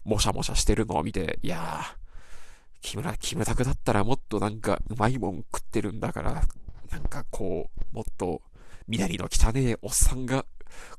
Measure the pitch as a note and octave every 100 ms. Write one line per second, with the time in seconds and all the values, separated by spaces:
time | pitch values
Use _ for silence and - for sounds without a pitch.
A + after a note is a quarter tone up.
0 | G2+ G#2 A2 - - - - G#2 A2 D2+
1 | F2 G2 E2 - - E2 - D#2 - -
2 | - - - - - - - - - G#2
3 | D3+ - - - A2 A#2 B2+ - - A2
4 | G2+ C3 - G#2 G2+ A2 G#2+ G2 - G#2+
5 | G#2+ C3 F#2+ F#2 - - - A2 G2+ G#2+
6 | - - D#2 D#3 - - - - - E3
7 | - C#3 - - F#2+ E2 - - - A2
8 | A2 - F2+ D#2+ - - - - - A2+
9 | F#3+ E3 - - A2 A#2+ B2+ A2 G#2 -
10 | - B2+ B2+ C3+ - - - - -